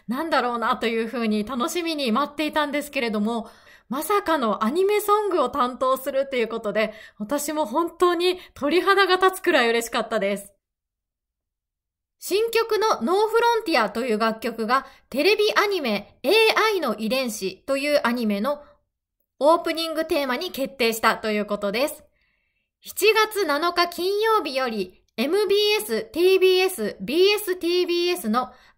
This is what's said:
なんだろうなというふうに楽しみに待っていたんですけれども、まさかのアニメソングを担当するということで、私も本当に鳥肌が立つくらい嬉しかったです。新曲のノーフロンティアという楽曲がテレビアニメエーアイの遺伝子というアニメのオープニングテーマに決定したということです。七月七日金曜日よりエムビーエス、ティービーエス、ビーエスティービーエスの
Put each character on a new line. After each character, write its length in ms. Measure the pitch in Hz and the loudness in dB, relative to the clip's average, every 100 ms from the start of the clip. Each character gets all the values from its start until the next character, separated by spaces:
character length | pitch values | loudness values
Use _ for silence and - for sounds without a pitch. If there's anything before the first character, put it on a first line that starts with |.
| - | -8
な 160 | 254 320 | -6 0
ん 40 | |
だ 120 | 294 | 0
ろ 140 | 247 240 | 0 -2
う 40 | |
な 160 | 226 220 | -2 -2
と 120 | 233 | -2
い 140 | 226 | -2
う 60 | 226 | -4
ふ 120 | 247 | -4
う 80 | 226 | -2
に 180 | 214 214 | -2 -4
楽 240 | 254 320 | -4 -4
し 120 | 349 | -2
み 120 | 330 302 | -4 -2
に 160 | 262 | 0
待 180 | 226 294 | 0 -2
っ 60 | 294 | -2
て 100 | 302 | -2
い 40 | |
た 160 | 311 294 | -2 -2
ん 60 | |
で 80 | 285 | -2
す 100 | 285 | -4
け 80 | 269 | -4
れ 120 | 240 | -4
ど 100 | 214 | -2
も、 280 | 208 233 214 - - - - | -2 -4 -6 -16 -20 -20 -10
ま 140 | 175 | -6
さ 220 | - 415 | 0 0
か 160 | 381 320 | 0 0
の 240 | 226 196 | 0 0
ア 80 | 214 | 0
ニ 120 | 320 | 2
メ 160 | 392 415 | 2 2
ソ 280 | 403 415 415 | 2 2 2
ン 20 | |
グ 140 | 339 | 0
を 60 | 254 | 0
担 260 | 285 247 254 | 0 -2 0
当 180 | 262 262 | 0 0
す 160 | 285 | -2
る 160 | 269 277 | -2 -2
と 80 | 262 | -2
い 60 | |
う 60 | 220 | -2
こ 120 | 226 | -2
と 140 | 208 | -2
で、 220 | 208 214 - - - | 0 -2 -4 -20 -12
私 340 | 208 285 294 | -4 -4 -2
も 140 | 311 302 | -2 -2
本 240 | 277 339 | 0 -2
当 240 | 330 359 339 | 2 2 2
に 240 | 359 359 - - | 0 -2 -8 -6
鳥 260 | 285 339 | 0 2
肌 240 | 339 392 381 | 4 4 4
が 120 | 370 | 4
立 200 | 370 370 | 2 2
つ 40 | |
く 80 | 349 | 2
ら 120 | 302 | 2
い 60 | 233 | 4
嬉 160 | 233 226 | 0 -2
し 60 | |
か 80 | 254 | -4
っ 100 | 220 | -2
た 100 | 220 | -2
で 180 | 196 196 | -2 -2
す。 140 | - _ _ _ _ _ _ _ _ _ _ _ _ _ _ _ _ _ | -8 _ _ _ _ _ _ _ _ _ _ _ _ _ _ _ _ _
新 320 | - 392 453 | -4 -2 0
曲 300 | 453 453 427 | 0 0 0
の 240 | 440 330 | 0 0
ノ 100 | 233 | 0
ー 160 | 381 427 | 2 2
フ 100 | 453 | 2
ロ 160 | 466 466 | 2 2
ン 60 | |
テ 100 | 440 | 2
ィ 100 | 294 | 2
ア 80 | 220 | 2
と 100 | 226 | -2
い 100 | 254 | -2
う 40 | 214 | 0
楽 220 | 226 220 | 0 -2
曲 260 | 247 - 220 | -6 -6 -2
が 220 | 262 - - _ | -2 -2 -12 _
テ 120 | 247 | 0
レ 120 | 339 415 | 2 4
ビ 80 | 415 - | 2 2
ア 120 | 415 | 0
ニ 140 | 381 | 0
メ 360 | 262 202 - _ | -2 -4 -6 _
エ 60 | 254 | 2
ー 40 | 427 440 - | 4 4 4
ア 100 | 427 | 2
イ 100 | 392 | 0
の 160 | 277 208 | -2 -4
遺 140 | 220 | -2
伝 200 | 262 254 | -2 -2
子 280 | 208 190 - - | -6 -8 -8 -4
と 100 | 269 | -2
い 180 | 285 294 | 2 2
う 60 | |
ア 80 | 233 | 2
ニ 140 | 240 220 | 0 -2
メ 160 | 202 | -2
の 220 | 247 294 - _ _ _ _ _ _ - | -2 -4 -10 _ _ _ _ _ _ 0
オ 180 | 285 339 | 4 4
ー 20 | |
プ 120 | 339 | 2
ニ 140 | 320 330 | -4 -4
ン 80 | |
グ 100 | 311 | -4
テ 200 | 320 311 | -2 -2
ー 40 | 277 | -2
マ 80 | 254 | -4
に 140 | 359 | -6
決 280 | - 269 - | -6 -6 -2
定 140 | 226 | -2
し 80 | 226 | 2
た 180 | 226 - | 0 0
と 120 | 220 | -2
い 80 | 214 | -2
う 80 | 208 | -2
こ 140 | 202 | -4
と 120 | 202 | -4
で 180 | 214 302 | -2 -2
す。 140 | - - _ _ _ _ _ _ _ | -4 -18 _ _ _ _ _ _ _
七 320 | - - 415 | -14 0 4
月 320 | 427 427 403 339 | 4 2 0 -2
七 280 | 285 349 | 0 0
日 140 | 349 349 | 0 -2
金 320 | - 359 403 | -2 -2 0
曜 240 | 440 427 | 2 2
日 120 | - 262 | 0 -2
よ 120 | 262 | -2
り 360 | 220 185 - _ - | -4 -6 -10 _ -4
エ 120 | 269 | 0
ム 180 | 392 392 | 0 2
ビ 120 | 403 | 2
ー 20 | 415 415 | 2 0
エ 40 | |
ス、 200 | 415 220 - | -2 -4 -4
テ 160 | 302 | 0
ィ 140 | 359 381 | 4 6
ー 20 | |
ビ 180 | 370 370 | 4 4
ー 80 | 370 | 2
エ 40 | |
ス、 280 | 370 208 - | -2 -6 -6
ビ 280 | 190 311 381 | -4 2 4
ー 40 | 415 | 4
エ 20 | |
ス 180 | 415 370 | -2 -4
テ 100 | 339 | -2
ィ 160 | 359 | 0
ー 40 | 339 | 0
ビ 200 | 349 349 | 0 0
ー 40 | |
エ 40 | 349 | -2
ス 120 | 226 | -2
の 220 | 233 254 - _ | -2 -2 -8 _